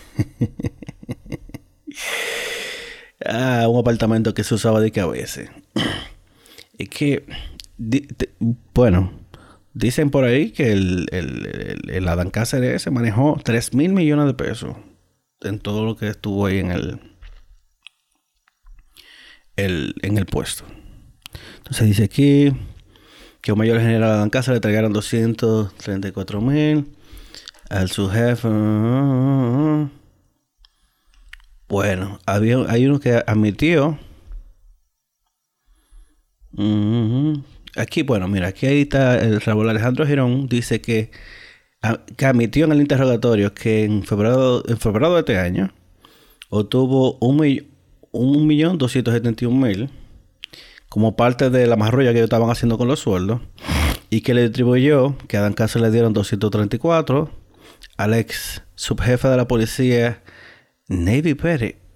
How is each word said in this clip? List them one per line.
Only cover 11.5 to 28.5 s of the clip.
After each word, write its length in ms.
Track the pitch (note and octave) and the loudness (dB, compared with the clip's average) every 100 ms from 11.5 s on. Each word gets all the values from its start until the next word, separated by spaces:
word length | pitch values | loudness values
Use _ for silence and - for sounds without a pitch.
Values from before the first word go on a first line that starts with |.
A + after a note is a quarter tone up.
| G1+ G1+ G1+ - | -10 -10 -10 -8
el 180 | F#2 F2 | -4 -2
Adán 220 | E2+ F2+ | -2 -2
Cáceres 500 | G#2+ A#2 C3+ B2 B2+ | -2 -2 0 0 -2
se 100 | - | -2
manejó 480 | B2+ A#2 G#2 D3 C#3+ | -2 0 2 2 0
tres 320 | - A#2 - | -2 -2 0
mil 200 | B2 F3 | 0 2
millones 320 | G3 D#3 D3 C#3+ | 2 2 2 2
de 80 | |
pesos 420 | B2+ - A2 - - - _ _ _ _ _ | 0 -4 -6 -10 -14 -18 _ _ _ _ _
en 200 | - G#2 | -8 -8
todo 260 | G#2 G#2 A2 | -6 -4 -4
lo 100 | A2 | -4
que 140 | G#2 | -6
estuvo 380 | F2 G#2+ G2+ G2+ | -6 -4 -2 0
ahí 120 | F#2+ | 0
en 120 | F2+ | -2
el, 280 | F2 - - - _ - - - - _ _ - _ _ _ _ _ _ _ - - _ - - - - - _ - | -4 -6 -10 -16 _ -20 -20 -20 -20 _ _ -20 _ _ _ _ _ _ _ -20 -20 _ -20 -20 -20 -20 -20 _ -4
el, 400 | G2 F2 C2 - | -2 -2 -4 -6
en 160 | G2 G#2 | -4 -2
el 80 | F#2+ | -2
puesto. 400 | C#2+ - - - - - - - _ - - - - | -4 -6 -10 -14 -20 -20 -20 -20 _ -20 -20 -20 -20
Entonces 280 | - - A2 | -8 0 2
dice 160 | G2+ | 4
aquí 480 | G#2 - C#3+ C#3+ C#3+ C3 - - - - _ - - _ | 2 2 4 6 4 0 -6 -18 -20 -20 _ -20 -20 _
que 140 | - | -2
un 40 | G#2 | 2
mayor 220 | A2 A#2 | 2 2
general 320 | A2+ A2+ A2+ | 2 2 2
Adán 200 | G#2+ G#2 | 2 2
Cáceres 240 | C3 B2+ B2 | 0 0 0
le 20 | |
entregaron 340 | G#2+ G#2+ A2 | 2 2 2
doscientos 840 | G#2 - A#2 A2+ A2+ A2+ A2 G2+ - | 0 -2 0 0 0 0 0 -2 -6
treinta 340 | - G2 G2 | -8 -6 -6
y 20 | |
cuatro 300 | F#2+ F#2+ G#2 | -8 -6 -4
mil 520 | A#2+ D3 D3+ D3+ C#3+ - - - - - - - - | 0 2 2 0 -2 -10 -20 -20 -20 -20 -20 -20 -6
al 200 | F#2+ F#2 | -2 -2
su 200 | - G2 | -2 -2
jefe. 400 | A2 A#2+ A#2 A2+ | 0 0 0 0